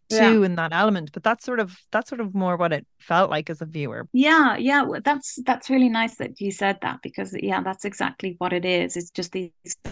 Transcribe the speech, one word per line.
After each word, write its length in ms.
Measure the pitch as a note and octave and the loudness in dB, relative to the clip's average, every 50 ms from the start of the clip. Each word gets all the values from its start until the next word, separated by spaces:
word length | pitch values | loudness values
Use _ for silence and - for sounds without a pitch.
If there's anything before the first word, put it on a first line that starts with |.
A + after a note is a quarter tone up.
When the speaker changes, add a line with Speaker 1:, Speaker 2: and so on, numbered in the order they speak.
| _ - | _ -2
Speaker 1:
Yeah. 200 | A3 A3 A3 G#3 | 2 4 6 6
Speaker 2:
two 140 | A3+ A3 G3 | 6 6 4
in 120 | F#3 F3 | 4 2
that 160 | E3+ E3 D#3+ | 0 -2 0
element, 400 | D#3+ E3+ G3+ A3 G#3 F#3 D#3+ D3 | 2 2 2 2 2 0 -2 -6
but 120 | - - - | -8 -4 0
that's 200 | A3 A#3 - - | 0 0 0 -2
sort 160 | - B3 A#3 | -4 -2 -2
of, 180 | G#3+ F3+ F3+ - _ _ | -2 -4 -6 -16 _ _
that's 160 | - G#3+ - - | -4 -4 -2 -4
sort 140 | C#4+ A#3+ | -6 -6
of 120 | A3+ G3 F#3 | -6 -4 -2
more 220 | G3 F#3+ F3+ F3+ | -2 0 0 0
what 160 | E3+ F3 E3+ | 0 0 0
it 160 | D#3+ C#3+ - _ _ _ | 0 -2 -6 _ _ _
felt 300 | _ - E3+ E3+ F#3+ - | _ 0 2 4 4 4
like 200 | D3+ D3+ D#3 - | 2 -2 -4 -6
as 120 | E3 D3 | -8 -10
a 40 | E3+ | -10
viewer. 420 | D#3 D#3+ D#3 C#3+ C3 A2+ A2 - - - | -10 -8 -6 -6 -6 -6 -8 -8 -2 2
Speaker 1:
Yeah, 420 | B3+ C4+ D4 D#4+ D#4+ D4+ B3+ G#3+ | 4 4 6 6 6 6 4 4
yeah. 280 | - A#3 C4 C#4 C#4+ C4+ | 2 0 2 2 2 2
Well, 180 | - - D4 G#3+ | 0 -2 -2 0
that's, 360 | C#4+ D4 C#4+ C4 - - - B3 | 0 0 0 -2 -10 -12 -6 -2
that's 260 | - B3 A#3+ - - | -2 -2 -2 -2 0
really 200 | C4 C4+ B3+ B3 | 2 4 4 4
nice 260 | A3+ A3+ A3+ A3+ - - | 4 2 -2 -2 -4 -6
that 220 | - - - - | -10 -10 -8 -6
you 120 | G3+ G3+ | -6 -6
said 260 | F#3 - G3+ G3 G3 G3 - | -4 -2 0 0 0 -2 -4
that, 180 | - - - - | -8 -8 -8 -10
because, 320 | - - - G3 F#3 F#3+ - | -12 -10 -10 -10 -8 -8 -6
yeah, 240 | - G3 F#3+ F#3+ | -4 -2 -2 -2
that's 220 | F#3 F#3+ F#3+ - - | -2 -4 -6 -6 -8
exactly 520 | G3+ G3 - G3+ - - - - F#3+ F3 - | -8 -6 -4 -4 -4 -4 -6 -8 -10 -6 -6
what 160 | F3+ F3+ F3+ | -4 -4 -2
it 100 | F3 F3 | -2 -2
is. 320 | F#3 F3+ F3 F3 F3 - | 0 0 0 0 -2 -4
It's 140 | F3 F3 F3 | -8 -10 -10
just 220 | - - F3+ - - | -8 -10 -8 -8 -6
these, 180 | F#3+ F#3 E3+ _ _ - E3+ - - - - | -8 -8 -10 _ _ -14 -14 -12 -12 -12 -12